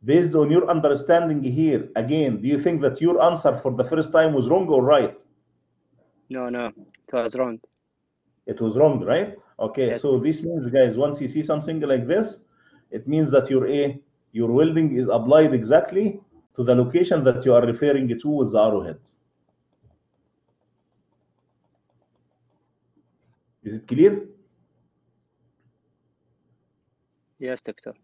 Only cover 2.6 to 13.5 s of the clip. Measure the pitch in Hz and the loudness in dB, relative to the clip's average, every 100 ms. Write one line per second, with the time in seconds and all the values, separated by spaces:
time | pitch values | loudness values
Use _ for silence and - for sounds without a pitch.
2.6 | 151 165 135 127 165 175 165 170 156 127 | 0 0 -2 0 0 2 2 2 -2 -2
3.6 | 135 123 123 160 156 160 160 143 117 175 | -4 -4 -2 -2 0 2 2 2 0 0
4.6 | 180 143 127 147 107 - _ _ _ _ | 2 2 4 2 2 -6 _ _ _ _
5.6 | _ _ _ _ _ _ _ 131 123 123 | _ _ _ _ _ _ _ -10 -8 -6
6.6 | 120 - - _ _ 127 117 127 127 113 | -8 -10 -20 _ _ -6 -4 -4 -6 -6
7.6 | _ _ _ _ _ _ _ _ - 110 | _ _ _ _ _ _ _ _ -12 -4
8.6 | 113 107 151 131 90 139 196 - _ _ | -4 2 2 2 -2 -2 -2 -10 _ _
9.6 | 107 135 123 117 147 131 135 156 165 170 | -8 -2 -2 -2 -2 0 0 -4 -6 -8
10.6 | 123 131 123 110 143 143 131 156 151 151 | -2 2 2 2 -4 -4 -6 -6 -4 -4
11.6 | 151 160 147 131 120 180 220 - _ _ | -4 -6 -2 -2 0 -2 -2 -8 _ _
12.6 | _ _ _ 110 120 156 151 135 - | _ _ _ -14 -4 -2 2 2 2